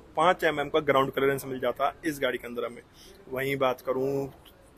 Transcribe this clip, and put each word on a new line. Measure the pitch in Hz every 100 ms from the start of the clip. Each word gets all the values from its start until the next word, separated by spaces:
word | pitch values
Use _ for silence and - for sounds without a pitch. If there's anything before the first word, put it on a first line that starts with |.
| - -
पाँच | 170 185
एमएम | 165 151 143
का | 156
ground | 147 135 135
clearance | 135 139 139
मिल | 135 131
जाता | 127 120 139
है | -
इस | 170 143
गाड़ी | 135 127
के | 120
अंदर | 120 117
हमें। | 120 - - - - -
वहीं | 127 135 139
बात | 131 123
करूँ | - 127 135 139 139 - - - -